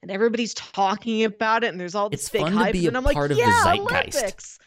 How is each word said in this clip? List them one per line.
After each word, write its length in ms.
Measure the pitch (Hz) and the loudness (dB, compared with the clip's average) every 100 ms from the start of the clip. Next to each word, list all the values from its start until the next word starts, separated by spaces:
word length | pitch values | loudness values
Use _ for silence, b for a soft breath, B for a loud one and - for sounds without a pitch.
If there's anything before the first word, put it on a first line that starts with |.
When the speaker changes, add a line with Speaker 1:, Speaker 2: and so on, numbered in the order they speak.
Speaker 1:
and 80 | 175 | -8
everybody's 440 | 196 233 233 233 | 0 0 2 -4
talking 680 | - - - 196 208 233 220 | -6 -10 -2 0 0 -2 0
about 380 | 220 208 220 226 | 0 0 0 2
it, 60 | 226 | 0
and 100 | 175 | -4
there's 140 | 180 | -6
all 160 | 190 208 | -4 -4
this 120 | 175 | -4
Speaker 2:
It's 60 | - | -4
Speaker 1:
big 120 | 220 | -2
Speaker 2:
fun 100 | 156 | 0
to 60 | 208 | 2
Speaker 1:
hype, 140 | - | 2
Speaker 2:
be 140 | 185 170 | 2 0
Speaker 1:
and 80 | - | 0
Speaker 2:
a 20 | |
Speaker 1:
I'm 60 | |
like, 100 | 262 | 0
Speaker 2:
part 160 | 147 143 | 0 0
of 60 | 143 | 2
the 60 | |
Speaker 1:
"Yeah, 180 | 480 480 | 4 4
Speaker 2:
zeitgeist. 540 | 415 - 403 - - 294 | 4 2 0 -2 -2 -2
Speaker 1:
Olympics!" 420 | 208 - - - | -4 -6 -18 -20